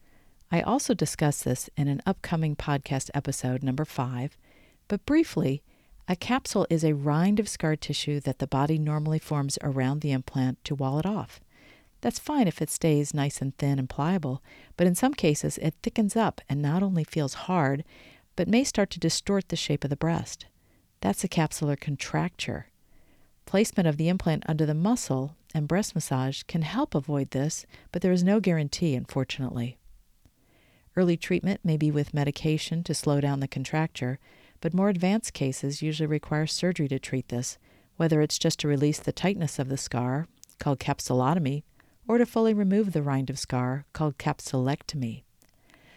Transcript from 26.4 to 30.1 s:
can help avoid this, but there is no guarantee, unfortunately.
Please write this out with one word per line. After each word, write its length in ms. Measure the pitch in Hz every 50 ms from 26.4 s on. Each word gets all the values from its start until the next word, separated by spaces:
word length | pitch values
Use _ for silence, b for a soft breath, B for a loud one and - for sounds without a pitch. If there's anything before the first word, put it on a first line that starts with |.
| -
can 200 | - - 170 160
help 320 | 151 185 233 294 - -
avoid 360 | 156 135 - 151 143 135 135
this, 340 | - 131 135 156 - - - B B B B B
but 120 | - 175 -
there 100 | 185 180
is 120 | 180 175
no 140 | 185 202 226
guarantee, 560 | 196 190 170 160 151 143 - - 180 165 139
unfortunately. 840 | 123 120 - - 139 131 - - - 135 127 - 123 120 123 123 - _ - - - _ _